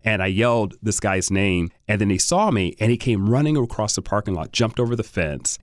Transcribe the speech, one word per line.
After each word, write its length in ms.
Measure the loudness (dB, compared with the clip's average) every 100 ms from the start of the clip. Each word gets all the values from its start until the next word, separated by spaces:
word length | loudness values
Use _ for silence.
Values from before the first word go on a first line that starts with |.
and 180 | -2 0
I 60 | 0
yelled 480 | 2 2 2 0 -4
this 160 | -4 -2
guy's 320 | 0 0 0
name, 380 | 2 2 2 -2 -6 -4
and 140 | 0
then 80 | 2
he 80 | 2
saw 340 | 2 2 2
me, 240 | 2 0 0
and 120 | 0
he 60 | 0
came 320 | 0 0 2
running 260 | 2 2 0
across 400 | -2 -2 -4 -2
the 60 |
parking 320 | -2 -2 -2
lot, 180 | -4 -4
jumped 280 | 0 0 0
over 160 | -2 -2
the 80 |
fence, 540 | -4 -4 -4 -4 -6 -6